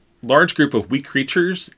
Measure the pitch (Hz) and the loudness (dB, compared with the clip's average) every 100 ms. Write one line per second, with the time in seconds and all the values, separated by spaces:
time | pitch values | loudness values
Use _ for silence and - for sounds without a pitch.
0 | _ _ 117 139 180 - 143 117 - 135 | _ _ 2 2 2 2 0 0 -2 -6
1 | 139 135 135 180 175 185 - | -4 -4 -2 -2 -2 -4 -10